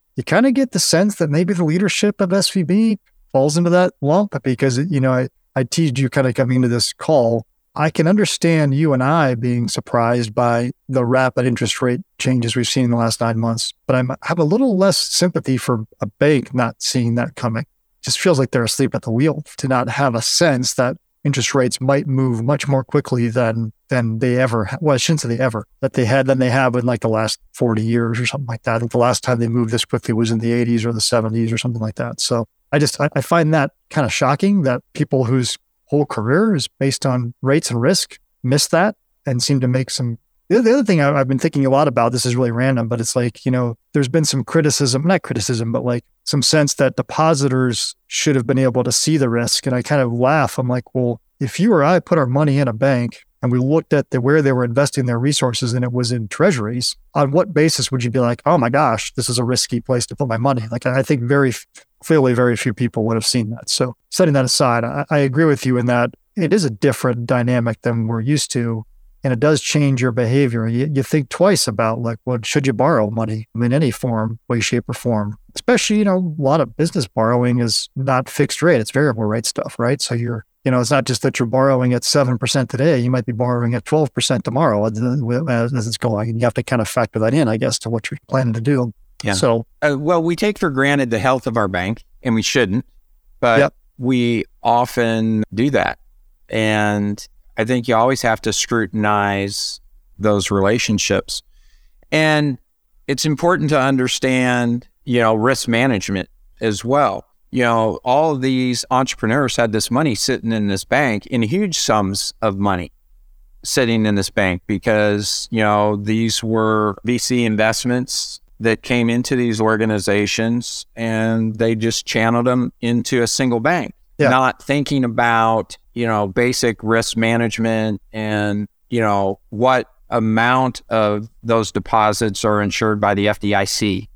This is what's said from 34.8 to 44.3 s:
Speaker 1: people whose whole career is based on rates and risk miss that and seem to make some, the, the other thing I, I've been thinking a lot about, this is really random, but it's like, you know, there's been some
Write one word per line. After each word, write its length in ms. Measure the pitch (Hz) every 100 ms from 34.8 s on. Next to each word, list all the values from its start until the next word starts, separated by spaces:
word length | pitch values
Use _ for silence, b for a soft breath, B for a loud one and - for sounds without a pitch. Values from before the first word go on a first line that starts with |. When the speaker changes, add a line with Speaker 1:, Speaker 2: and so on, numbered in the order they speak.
| -
Speaker 1:
people 320 | - 143 135 120
whose 320 | 131 117 - _ _ -
whole 200 | 147 139
career 500 | - 107 156 226 160
is 120 | - -
based 260 | 139 - 139
on 280 | 123 120 -
rates 300 | 131 147 -
and 100 | 120
risk 380 | 131 190 - - _ _
miss 240 | 123 143 -
that 280 | 165 208 - _ _ 143
and 180 | 123
seem 160 | - 139
to 60 | 127
make 220 | 131 127
some, 300 | - 120 117 _ _ -
the, 140 | 214
the 100 | 226
other 120 | 277
thing 180 | 208 170
I, 100 | 143
I've 140 | 143 131
been 120 | 135
thinking 260 | 160 143 135
a 40 |
lot 200 | 139 151
about, 240 | 120 117
this 120 | 123 123
is 120 | 120
really 140 | 123
random, 360 | 117 131 123 113
but 140 | 117
it's 160 | 113 127
like, 280 | 120 - 131
you 60 |
know, 260 | 127 120 117 _
there's 140 | 151 127
been 160 | 165
some 200 | 151